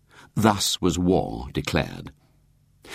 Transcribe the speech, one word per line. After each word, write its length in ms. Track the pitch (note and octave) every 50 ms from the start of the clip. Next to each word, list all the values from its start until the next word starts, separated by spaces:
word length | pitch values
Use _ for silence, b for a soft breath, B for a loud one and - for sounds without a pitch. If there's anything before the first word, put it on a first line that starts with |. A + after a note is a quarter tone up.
| _ b b b b b b
Thus 460 | - G#2 A2 G#2 G2 - - - -
was 160 | - F2+ D#2+ E2
war 500 | F2+ F2+ F#2 E2 G1+ G1+ A1 A1+ B1 C#2 -
declared. 580 | C#2 C#2 - - - - - G1+ G1+ - - - _ _ _ _ _ _ _ _ _ _ _ _ _ - B B